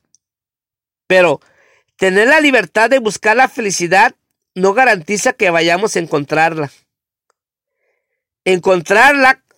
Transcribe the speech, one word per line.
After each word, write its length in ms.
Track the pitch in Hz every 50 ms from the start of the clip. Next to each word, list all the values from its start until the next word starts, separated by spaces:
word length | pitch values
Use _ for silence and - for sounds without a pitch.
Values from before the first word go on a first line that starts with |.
| _ _ _ _ _ _ _ _ _ _ _ _ _ _ _ _ _ _ _ _ _
Pero 340 | - 185 185 180 165 139 - _ _ _ _ _ _ _ _ _ _ _
tener 320 | - 190 190 185 196 220 254
la 120 | 302 320
libertad 500 | 302 285 262 226 196 - - 214 220 233
de 80 | 269 269
buscar 380 | 226 214 180 - - 214 214
la 120 | 240 262 262
felicidad 640 | - - 226 202 170 - 175 170 180 190 220 262 - _ _ _ _ _ _ _ -
no 180 | 185 180 196 196
garantiza 600 | 233 262 247 214 185 151 - 208 196 - 254 247
que 180 | - 208 180
vayamos 460 | 165 165 165 170 170 180 208 208 -
a 20 | 185
encontrarla. 720 | 170 151 - 143 143 - 151 156 160 165 165 156 147 139 - _ _ _ _ _ _ _ _ _ _ _ _ _ _ _ _ _ _ _ _ _ _ _ _ _ _ _ _ _ _ _ _ _ -
Encontrarla 960 | 185 190 180 - 196 190 180 156 - 202 214 247 277 294 277 262 254 262 - _ _ _